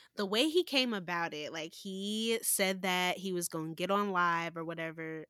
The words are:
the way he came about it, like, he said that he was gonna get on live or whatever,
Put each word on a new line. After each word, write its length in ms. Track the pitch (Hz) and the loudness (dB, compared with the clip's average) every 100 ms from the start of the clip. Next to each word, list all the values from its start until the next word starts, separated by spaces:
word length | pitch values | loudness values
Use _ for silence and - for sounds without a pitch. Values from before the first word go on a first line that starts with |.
| - - | -14 -6
the 80 | 202 | 0
way 220 | 214 311 | 2 4
he 160 | 330 | 4
came 300 | 339 269 254 | 4 2 2
about 400 | 208 170 170 170 | 0 -2 0 0
it, 180 | 151 147 | -4 -6
like, 220 | 160 160 | -6 -8
he 640 | - 196 190 202 214 226 233 | -10 -8 -6 -2 -2 0 0
said 400 | - - 190 190 | 2 2 2 2
that 360 | 190 180 180 180 | 0 2 2 0
he 140 | 190 | -2
was 160 | 180 170 | -2 -2
gonna 260 | 165 160 | -4 -6
get 160 | 160 180 | -4 0
on 200 | 202 208 | 2 2
live 440 | 180 175 170 170 170 | 2 4 2 -2 -6
or 80 | |
whatever, 640 | 165 170 165 165 160 160 | -8 -6 -6 -6 -8 -8